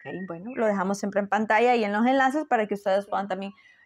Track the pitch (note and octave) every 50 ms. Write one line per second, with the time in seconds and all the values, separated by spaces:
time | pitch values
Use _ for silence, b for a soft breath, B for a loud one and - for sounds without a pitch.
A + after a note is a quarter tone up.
0 | - - D#3 F3 F#3+ F#3 E3+ E3 F#3 A#3 C4 - A#3 G#3+ G3+ G3 F3+ F#3+ G3+ -
1 | - G3+ G3 G3 G3+ G3+ - F#3+ - - A3+ A3 A#3 B3 B3 A#3+ G#3+ G3+ G3+ G#3+
2 | A3+ B3+ C4 C4+ C4 C4+ C4 D#4 D4+ - B3 A3+ G#3+ G#3 G#3 G3+ - G3 F#3+ G3+
3 | G3+ G3+ G3+ F#3+ G3+ G3+ F#3+ F#3 G3 G3 G3 b b b b b b